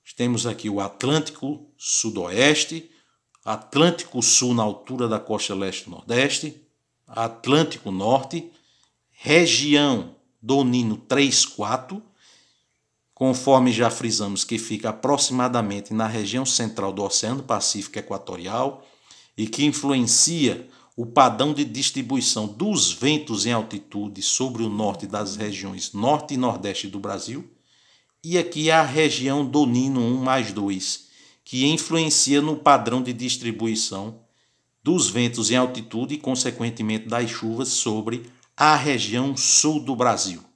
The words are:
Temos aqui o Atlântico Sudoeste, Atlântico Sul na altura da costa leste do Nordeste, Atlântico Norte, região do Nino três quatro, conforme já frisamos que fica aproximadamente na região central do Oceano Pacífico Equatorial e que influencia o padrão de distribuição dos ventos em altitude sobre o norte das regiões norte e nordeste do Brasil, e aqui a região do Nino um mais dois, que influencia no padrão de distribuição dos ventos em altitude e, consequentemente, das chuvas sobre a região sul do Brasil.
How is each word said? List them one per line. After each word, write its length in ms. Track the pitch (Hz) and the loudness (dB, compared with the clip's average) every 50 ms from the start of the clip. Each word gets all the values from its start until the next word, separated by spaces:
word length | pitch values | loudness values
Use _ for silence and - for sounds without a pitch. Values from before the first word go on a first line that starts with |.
| _ - - | _ -20 -6
Temos 280 | - 123 123 123 110 113 | -2 0 0 0 0 -2
aqui 240 | 120 104 - - 107 | -4 -6 -6 -6 -4
o 120 | 101 101 | -4 -4
Atlântico 880 | 98 98 - - - 131 147 156 151 - - - - 135 - - - _ _ | -4 -6 -6 -4 -2 0 0 0 0 -4 -10 -10 -8 -8 -8 -8 -12 _ _
Sudoeste, 1120 | _ - - - - - 113 104 98 85 85 92 110 131 143 151 151 - - 160 165 - - _ _ _ _ _ _ _ _ _ _ _ | _ -6 -2 -2 -2 -2 -2 -4 -4 -6 -2 2 4 4 4 4 2 0 -4 -6 -12 -12 -16 _ _ _ _ _ _ _ _ _ _ _
Atlântico 760 | 104 110 - - - - 139 156 175 170 - - - - 123 | -6 -6 -6 -8 -4 2 4 4 4 4 0 -10 -8 -4 -2
Sul 320 | 113 - - - 131 123 123 | 2 4 4 4 4 2 2
na 80 | 117 | 2
altura 460 | 110 107 98 - - - 131 123 120 | 2 0 -2 -6 -10 -12 -6 -4 -2
da 100 | 113 110 | -2 -2
costa 380 | 104 - - 107 95 - - 101 | -2 -2 -4 -4 -4 -4 -4 -4
leste 300 | 95 95 95 90 - - | -4 -4 -6 -6 -8 -12
do 60 | - | -14
Nordeste, 720 | 82 - - - 117 123 135 139 135 - - 151 135 - _ _ _ _ _ _ _ _ _ | -18 -16 -8 -2 2 2 2 2 0 -4 -6 -8 -12 -14 _ _ _ _ _ _ _ _ _
Atlântico 840 | _ 110 113 113 117 - - - 123 139 156 165 156 - - - 104 | _ -6 -4 -4 -4 -6 -8 2 4 4 4 4 2 -2 -10 -8 -8
Norte, 640 | 95 92 98 110 127 135 - - - 170 - - _ _ _ _ _ _ _ _ _ _ _ _ _ | -6 -2 2 2 2 2 0 -2 -8 -10 -10 -10 _ _ _ _ _ _ _ _ _ _ _ _ _
região 1000 | _ - - 147 170 175 156 - 113 139 147 143 147 143 143 127 107 - - - _ _ _ _ _ | _ 2 6 6 6 6 6 2 0 2 4 4 4 6 4 2 0 -2 -8 -16 _ _ _ _ _
do 240 | - 110 135 139 135 | -2 2 4 4 4
Nino 320 | 123 120 123 120 110 107 | 4 2 2 2 0 -2
três 480 | 107 - _ 127 139 143 135 123 - - | -4 -2 _ 4 4 4 4 4 2 0
quatro, 580 | - - - - - 123 127 - - 185 208 - _ _ _ _ _ _ _ _ _ _ _ _ _ _ _ _ _ _ _ _ _ _ | 0 -2 -8 -4 -4 -4 -4 -6 -10 -14 -14 -14 _ _ _ _ _ _ _ _ _ _ _ _ _ _ _ _ _ _ _ _ _ _
conforme 580 | _ 131 131 127 127 - 139 135 131 127 127 | _ 2 2 2 2 4 6 6 8 8 6
já 180 | 113 113 120 113 | 4 4 2 0
frisamos 540 | 110 - 131 117 113 110 107 101 98 92 - | 0 -2 -4 -2 -2 -2 -2 -4 -4 -4 -4
que 140 | - 117 | -4 -4
fica 320 | 110 - - 110 104 - 113 | -6 -4 -6 -8 -6 -4 -6
aproximadamente 1040 | 107 - - 131 143 139 - - 127 127 123 123 120 120 110 101 101 101 98 - 110 | -6 -4 0 0 0 2 0 -2 0 0 0 0 0 0 0 0 -4 -6 -8 -6 -4
na 140 | 110 113 | -2 -2
região 380 | 110 110 113 104 95 107 127 135 | -2 -2 -4 -6 -4 -4 -4 -2
central 460 | 131 - - 120 107 110 - 98 98 | -2 -2 -2 -2 -4 -4 -4 -6 -4
do 120 | 95 98 101 | -4 -4 -4
Oceano 400 | 95 - - - 107 127 139 135 | -2 -2 -2 -2 -2 -6 -6 -4
Pacífico 560 | - 113 101 - - - 101 98 - - 110 | -4 -2 -2 0 -2 -2 -4 -8 -8 -10 -12
Equatorial 840 | - - 101 95 - - 92 87 85 95 107 120 127 143 143 - - _ _ _ _ _ - - - _ _ | -10 -8 -10 -10 -10 -12 -14 -12 -10 -6 -4 -2 -2 -2 -4 -8 -20 _ _ _ _ _ -20 -20 -20 _ _
e 100 | - 110 | -6 -6
que 180 | 110 110 - 143 | -6 -2 0 0
influencia 1040 | 147 135 - - 139 139 131 120 110 - - - - 170 165 143 117 90 85 - - - - _ _ _ | 0 0 0 0 0 2 2 2 2 4 4 4 2 2 0 0 0 0 -2 -10 -18 -20 -20 _ _ _
o 80 | - 120 | -12 -12
padrão 480 | 117 117 147 131 120 110 107 131 151 151 | 0 4 6 6 6 4 2 0 0 0
de 100 | 143 147 | -2 -4
distribuição 840 | 123 107 131 - - - 135 127 113 135 131 120 - - 113 107 | -4 -4 -4 -4 -4 -4 -4 -6 -2 -2 0 0 0 -2 -2 -4
dos 460 | 104 104 113 175 214 202 143 - - | -6 -4 -4 -2 0 2 2 2 0
ventos 540 | - - 120 143 151 151 151 127 113 101 95 | 0 0 2 2 2 0 -2 -4 -4 -2 0
em 80 | 117 120 | 0 0
altitude 680 | 113 107 110 - 98 - _ - 104 104 104 107 98 | -2 -2 -4 -10 -14 -14 _ -10 -8 -8 -8 -8 -6
sobre 420 | 98 - - - 131 131 120 110 113 | -4 -2 -2 0 -2 -4 -2 -4 -4
o 60 | 110 | -4
norte 380 | 104 104 110 101 95 87 107 | -2 0 -2 -2 -2 -4 -8
das 300 | 98 - 104 107 95 98 | -6 -4 -4 -4 -4 -6
regiões 560 | 104 107 107 101 92 98 98 95 92 - - - | -6 -6 -6 -6 -8 -10 -10 -8 -8 -10 -8 -6
norte 400 | 101 110 131 151 147 143 - 143 | -2 2 2 2 0 -2 -6 -4
e 40 | |
nordeste 500 | 127 127 120 101 92 95 101 95 - - | -2 0 -2 -2 -2 -6 -6 -6 -6 -8
do 120 | 98 95 101 | -8 -10 -10
Brasil, 500 | 98 101 101 92 - 107 120 151 185 - _ _ _ _ _ _ _ _ _ _ _ _ _ _ | -8 -8 -8 -8 -8 -10 -12 -12 -14 -16 _ _ _ _ _ _ _ _ _ _ _ _ _ _
e 160 | - 165 175 | -8 0 0
aqui 320 | 175 165 175 - 151 151 160 | 0 0 0 -4 0 2 4
a 120 | 160 160 | 6 6
região 640 | 160 135 127 156 160 143 - - 127 139 135 147 143 | 4 4 4 2 2 2 2 0 -2 0 0 0 0
do 200 | 123 127 147 147 | 2 4 4 4
Nino 360 | 123 120 123 127 139 135 127 | 4 4 2 2 2 2 2
um 160 | 117 117 127 | 2 2 0
mais 340 | 131 127 131 131 135 117 104 | 0 2 2 2 2 0 -2
dois, 560 | 98 104 101 101 98 95 - - - - - _ _ - - - _ _ | -4 -4 -4 -4 -4 -4 -4 -6 -6 -8 -10 _ _ -20 -20 -20 _ _
que 240 | _ - - 127 131 | _ -6 -2 2 2
influencia 760 | 147 160 160 - - 160 165 160 156 147 - - 131 143 143 | 2 2 0 -2 0 0 0 2 2 2 2 2 4 4 2
no 160 | 147 156 151 | 2 0 -2
padrão 440 | 147 - 147 139 127 110 113 120 131 | 2 6 6 6 6 4 0 -2 -2
de 120 | 123 123 120 | -2 -4 -6
distribuição 1080 | 113 123 123 110 - 123 117 107 101 110 113 110 110 - - 104 98 101 110 117 - _ _ _ _ _ _ _ _ _ _ _ _ _ | -6 -4 -6 -6 -4 -4 -6 -4 -2 -2 -2 -2 -2 -4 -4 -6 -8 -8 -10 -12 -16 _ _ _ _ _ _ _ _ _ _ _ _ _
dos 260 | 147 175 185 107 - | 2 2 2 2 0
ventos 420 | 95 120 123 117 120 120 107 98 | 2 0 0 0 0 -2 0 2
em 40 | 120 | 4
altitude 600 | 127 127 127 127 120 113 - - 113 131 139 147 | 4 2 2 -2 -10 -12 -8 -4 -4 -4 -4 -6
e, 20 | |
consequentemente, 920 | 151 - 131 131 123 - 127 120 - 117 117 117 - 110 107 110 110 - | -6 -4 -4 -2 -2 -2 -4 -4 -4 -6 -6 -4 -4 -2 -2 -2 -2 -2
das 220 | 117 113 120 123 113 | -2 -2 -2 -2 -2
chuvas 400 | - - - 113 113 117 131 127 | -4 -6 -6 -4 -4 -4 -4 -2
sobre 600 | - - - 117 107 110 104 113 117 123 120 - - _ _ _ _ | -2 -2 -2 -2 -2 -2 -2 -4 -6 -6 -10 -14 -20 _ _ _ _
a 200 | - 143 151 156 | 2 4 4 4
região 600 | 143 131 151 135 117 104 101 107 123 131 139 139 | 4 2 0 0 0 -2 -2 -2 -2 0 -2 -2
sul 420 | 135 - - - - - 151 156 147 | -2 0 4 4 4 4 4 0 0
do 160 | 123 131 131 | -2 -4 0
Brasil. 480 | 117 123 120 107 92 - 98 90 80 - _ _ | 2 2 2 2 2 -2 -6 -8 -12 -16 _ _